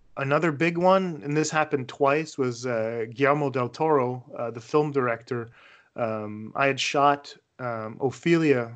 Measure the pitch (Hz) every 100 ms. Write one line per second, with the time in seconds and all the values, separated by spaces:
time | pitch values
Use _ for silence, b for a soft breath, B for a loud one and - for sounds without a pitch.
0 | _ - 135 147 170 135 165 170 180 190
1 | 185 147 143 151 156 156 151 143 127 -
2 | 139 147 156 - 127 117 127 113 110 117
3 | 113 120 139 147 139 127 123 - 156 147
4 | 123 127 - - 117 117 - 151 151 139
5 | 123 117 - 123 117 b b b b -
6 | 117 110 107 107 110 - 139 135 - 147
7 | 143 143 - - _ - 123 113 110 113
8 | 135 - 170 165 156 127 117